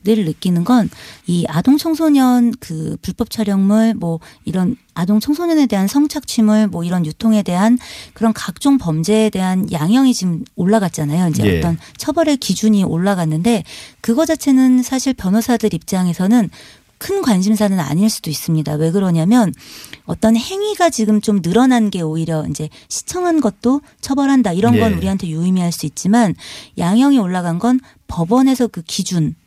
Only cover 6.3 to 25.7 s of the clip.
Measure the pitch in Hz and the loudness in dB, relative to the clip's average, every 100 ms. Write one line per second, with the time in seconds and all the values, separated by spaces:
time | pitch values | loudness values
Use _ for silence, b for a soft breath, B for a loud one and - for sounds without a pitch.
6.3 | - 214 214 208 175 170 180 156 - 226 | 0 4 4 2 -2 -2 -2 -2 -2 2
7.3 | 214 190 180 214 247 B B B - 226 | 2 2 2 2 2 B B B -2 -2
8.3 | 220 - - 285 269 175 156 165 214 214 | -2 -8 -2 2 2 0 -2 2 2 2
9.3 | 190 185 185 - 175 156 247 262 240 185 | 0 -2 -2 -2 -2 2 4 4 2 -2
10.3 | 165 - - 175 220 185 - 143 160 180 | -4 -8 -4 2 2 0 -4 -2 0 0
11.3 | 123 107 85 82 82 B - - 302 311 | 0 0 0 -2 -4 B -10 -4 0 0
12.3 | 277 - 180 214 202 190 165 190 190 160 | 0 -2 -2 2 2 0 0 -2 0 -2
13.3 | 156 202 220 - B B B - 233 320 | -2 0 -2 -4 B B B -2 0 0
14.3 | 311 294 262 262 254 240 254 269 254 185 | 0 2 4 4 2 0 -4 -4 -4 0
15.3 | 214 226 233 214 165 - 190 180 170 185 | 0 0 0 0 -4 -4 -2 -2 0 2
16.3 | 240 180 B B B B _ - 392 269 | 2 2 B B B B _ -4 -2 0
17.3 | 190 190 214 208 190 143 156 220 - 160 | 0 2 0 0 0 -2 0 0 -2 -8
18.3 | 147 - 156 151 151 160 190 190 165 170 | -6 -2 -2 -2 -2 0 0 0 0 2
19.3 | 247 190 123 B B B B - - 220 | 2 2 -4 B B B B -12 -2 2
20.3 | 226 - 381 415 415 339 - 214 214 - | 2 -2 -6 -4 0 0 0 0 0 2
21.3 | 202 165 220 262 247 208 190 160 160 160 | -2 2 2 4 2 0 -2 -4 -4 -2
22.3 | 156 156 151 156 B B - - 359 359 | -4 -4 -6 -10 B B -12 -8 -4 0
23.3 | 320 233 - 240 285 b b - 269 277 | 2 0 -2 -2 -2 b b -6 -2 2
24.3 | 269 220 170 233 240 226 180 185 190 175 | 2 2 0 2 2 2 0 -2 -4 -4
25.3 | 156 180 185 175 | -2 0 0 -2